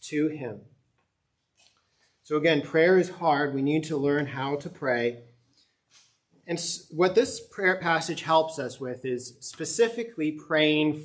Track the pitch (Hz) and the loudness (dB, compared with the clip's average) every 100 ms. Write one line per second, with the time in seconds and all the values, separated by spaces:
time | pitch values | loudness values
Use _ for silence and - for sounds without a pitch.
0 | - 151 151 143 123 101 - _ _ _ | -6 -2 -2 -2 -8 -10 -18 _ _ _
1 | _ _ _ _ _ _ _ _ _ _ | _ _ _ _ _ _ _ _ _ _
2 | _ _ - 151 165 147 143 160 175 185 | _ _ -4 2 4 2 2 4 6 6
3 | 175 - 165 143 147 135 139 156 156 147 | 2 0 0 2 0 0 0 0 0 -2
4 | 143 147 139 127 135 143 165 - 135 120 | 0 0 -2 -4 -4 -4 -8 -6 -2 0
5 | 120 117 - _ _ _ _ _ _ _ | 0 -4 -12 _ _ _ _ _ _ _
6 | _ _ _ _ - 170 - - - 156 | _ _ _ _ -8 -6 -4 -6 -6 0
7 | 180 185 269 - - - 185 185 170 160 | 2 4 2 -2 -12 -2 0 0 0 0
8 | 160 170 165 160 156 - 123 - 127 123 | -2 -6 2 2 2 -4 -8 -8 -10 -8
9 | 131 123 120 - - - 160 - 226 233 | -6 -6 -8 -12 -12 -6 -2 2 2 0
10 | 233 - 156 151 - 156 151 151 151 151 | -8 -4 -4 -4 -2 2 4 4 2 -2